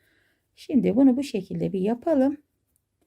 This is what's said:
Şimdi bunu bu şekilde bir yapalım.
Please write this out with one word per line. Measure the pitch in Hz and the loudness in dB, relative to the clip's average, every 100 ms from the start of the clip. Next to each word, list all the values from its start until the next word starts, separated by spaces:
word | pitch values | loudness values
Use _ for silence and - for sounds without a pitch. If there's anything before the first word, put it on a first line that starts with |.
| _ _ _ _ _ _ | _ _ _ _ _ _
Şimdi | - 285 180 214 | -2 0 2 4
bunu | 277 247 | 4 2
bu | |
şekilde | 277 208 180 170 170 | -4 -6 -6 -6 -4
bir | 185 | -2
yapalım. | 196 247 339 285 269 294 _ _ _ _ _ _ | -4 -4 -2 0 0 -2 _ _ _ _ _ _